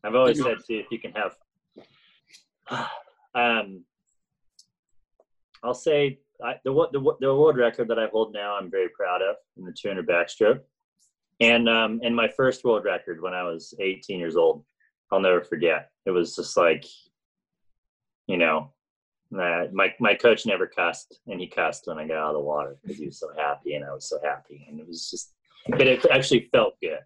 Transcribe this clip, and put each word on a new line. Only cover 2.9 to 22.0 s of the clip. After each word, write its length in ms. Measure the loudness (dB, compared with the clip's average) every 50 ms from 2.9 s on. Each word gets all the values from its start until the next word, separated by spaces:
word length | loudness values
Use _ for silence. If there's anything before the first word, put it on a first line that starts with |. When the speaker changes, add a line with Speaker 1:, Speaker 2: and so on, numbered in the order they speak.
| -10 -14 -18 _ _ _ _ _ -2
Speaker 1:
um, 480 | 0 0 2 0 -2 -2 -6 -12 -18 -20 _ _ _ _ _ _ _ _ _ _ _ _ _ _ -20 _ _ _ _ _ _ _ _ _ _ _ _ _ _ _ _ _ _ _ -8 -6
I'll 100 | -6 -6
say, 460 | -2 0 0 2 2 2 0 -2 _ _ _ _ _ -10
I, 120 | -10 -10 -6 _
the, 80 | 0 2
wo-, 160 | 2 2 2
the, 80 | -2 0
wo-, 180 | 0 0 0 2
the 140 | 0 2 4
world 220 | 6 6 6 6
record 300 | 4 2 2 2 -2 -2 -2
that 100 | 0 0
I 80 | 0
hold 260 | 0 0 0 0 0 -4
now, 220 | -8 -6 -4 -4
I'm 140 | -6 -6 -4
very 180 | -2 -2 -2 -2
proud 320 | -2 -6 -4 -2 -2 0
of 140 | -2 -2 -4 -6 _ _ _
in 80 | -18 -16
the 80 | -16 -16
two 160 | -8 -8 -6
hundred 180 | -6 -4 -2
backstroke. 540 | 0 0 0 0 -2 0 2 4 4 4 2 _ _ _ _ _ _ _ _ _ _ _ _ _ _ _ _
And, 260 | 2 4 4 4 4 2
um, 300 | 2 2 2 0 -2 -4 -2
and 120 | -2 0
my 120 | 0 0 0
first 340 | 0 2 0 0 0 0 2
world 220 | 2 2 2 2
record 360 | -2 -4 -2 -6 -10 -10 -6
when 120 | -6 -6 -6
I 100 | -4 -6
was 300 | -6 -6 -8 -12 -16 -10 -4
eighteen 400 | -4 -4 -4 -6 -10 -10 -8 -6
years 160 | -6 -2 2
old, 280 | 4 4 4 4 0 _ _ _ _ _ _ _ _ _ _
I'll 80 | 0 2
never 220 | 4 4 4 2
forget. 480 | 2 -2 -4 0 0 0 0 0 -6 _ _ _ _
It 60 | -2
was 240 | 0 0 0 -2 -6
just 200 | -10 -10 -2 2
like, 300 | 4 4 4 2 0 -4 -16 -20 _ _ _ _ _ _ _ _ _ _ _ _ _ _ _ _ _ _ _ _ _ _ _ _ _ _
you 100 | -6 0
know, 340 | 2 2 2 2 -2 -4 -8 _ _ _ _ _ _ _ _ _ _ _ _ -6
uh, 280 | -4 -2 -2 -2 -2 -4 -4 -2
my, 200 | 0 -2 -2 0 _
my 160 | 0 0 2
coach 300 | 4 6 4 4 4 2
never 220 | -2 -2 -2 -2
cussed, 520 | -4 _ -2 -2 -2 -4 -6 -16 _ -20 _ _
and 120 | -12 -10 -10
he 80 | -10
cussed 400 | -8 -4 -4 -4 -4 -4 -6 _
when 100 | -10 -10
I 80 | -8